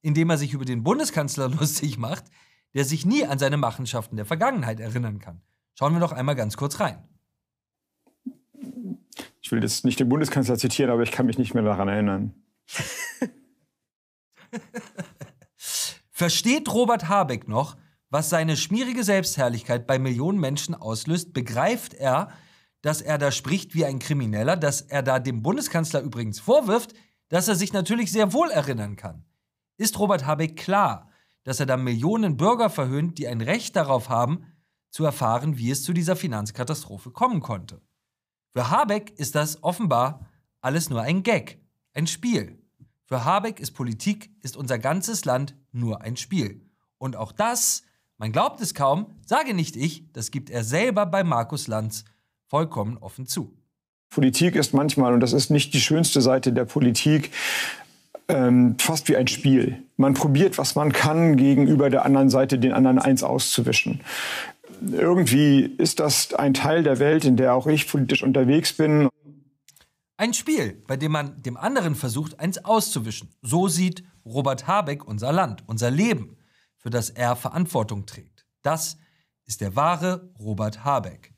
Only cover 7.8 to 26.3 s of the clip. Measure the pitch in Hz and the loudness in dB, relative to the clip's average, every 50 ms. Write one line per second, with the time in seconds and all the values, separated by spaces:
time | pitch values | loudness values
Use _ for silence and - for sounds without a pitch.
7.8 | _ _ _ _ _ _ _ _ _ 254 - _ _ _ _ 285 277 - - 254 | _ _ _ _ _ _ _ _ _ -18 -18 _ _ _ _ -20 -20 -18 -16 -14
8.8 | 233 190 - - _ _ - - - - _ _ - - 117 113 104 107 - - | -12 -12 -14 -14 _ _ -18 -18 -18 -18 _ _ -8 -4 -2 -2 -2 -2 -4 -2
9.8 | - 131 - - 131 120 131 151 - - - 143 131 113 123 110 - 123 - - | -2 -2 0 0 0 0 2 0 0 0 0 0 0 0 0 0 -2 -2 0 0
10.8 | 143 123 120 117 120 113 - - 127 120 113 - 123 107 - 120 107 107 104 87 | 0 2 2 0 0 -2 0 0 0 0 0 0 -4 -2 0 0 0 0 0 0
11.8 | 98 98 101 107 104 101 98 95 104 104 - _ _ _ _ _ _ _ - - | -2 -2 0 0 0 0 0 -2 -4 -6 -8 _ _ _ _ _ _ _ -10 -10
12.8 | - - - - - - - - 262 - - _ _ _ _ _ _ _ _ _ | -8 -8 -8 -10 -10 -12 -8 -8 -8 -8 -8 _ _ _ _ _ _ _ _ _
13.8 | _ _ _ _ _ _ _ _ _ _ _ _ - _ - 226 - _ - 240 | _ _ _ _ _ _ _ _ _ _ _ _ -20 _ -16 -16 -16 _ -16 -16
14.8 | - - _ - 175 - _ _ - - _ _ _ _ _ _ - - - - | -16 -16 _ -14 -14 -14 _ _ -20 -20 _ _ _ _ _ _ -12 -8 -6 -6
15.8 | - - - - _ _ _ - 175 170 165 - - 226 262 311 302 262 - 226 | -6 -8 -10 -14 _ _ _ -2 0 0 0 0 2 2 0 0 0 -2 0 2
16.8 | 247 214 233 202 160 156 202 202 185 139 123 110 - - 107 117 143 151 - - | 2 2 2 0 0 0 2 2 2 2 -2 -6 -6 -4 -2 -2 -2 -2 -8 -20
17.8 | _ _ _ _ _ _ - 147 156 160 175 165 160 160 156 - - - 196 233 | _ _ _ _ _ _ -2 -2 -2 0 0 0 2 2 0 -2 -2 -2 -2 -2
18.8 | 262 247 247 254 226 190 202 190 185 - - 147 131 123 120 110 - - 120 123 | -2 -2 -2 -2 0 2 2 2 0 -2 -2 2 4 4 4 2 0 -2 -2 -2
19.8 | 120 - 135 131 131 131 123 120 135 175 202 202 156 131 143 147 - - 170 - | 2 0 0 2 2 0 0 0 0 0 2 2 0 0 0 -2 -4 -6 -8 -8
20.8 | - 110 113 110 - 156 165 165 170 - - 135 123 113 113 123 147 190 240 226 | -6 -6 -6 -6 -2 -2 -2 -2 -2 -4 -6 -6 -6 -2 0 0 2 2 0 -2
21.8 | - - - - 139 131 127 147 185 - - - _ _ _ _ _ _ _ _ | -6 -12 -10 -2 0 2 2 2 0 -4 -10 -20 _ _ _ _ _ _ _ _
22.8 | - 147 151 156 - 143 151 143 143 143 127 - - 131 165 196 - - - 160 | -4 -4 -4 -2 -2 -2 -2 0 0 0 0 -2 -2 -2 -2 -2 -4 -4 -2 -2
23.8 | 156 139 139 131 - - 156 143 127 110 107 104 110 143 180 185 151 143 135 - | -2 -2 -2 -6 -4 -4 -2 -2 -2 -2 -2 0 0 0 0 0 0 -2 -2 -2
24.8 | - _ - 143 127 131 131 131 120 135 123 117 107 156 208 294 262 - - 170 | -8 _ -4 -2 0 2 0 0 0 -2 -6 -2 -2 -2 -2 -2 -4 -4 -2 -2
25.8 | 165 160 - 143 123 135 110 120 117 110 | -2 0 -4 -4 -4 -4 -8 -6 -6 -6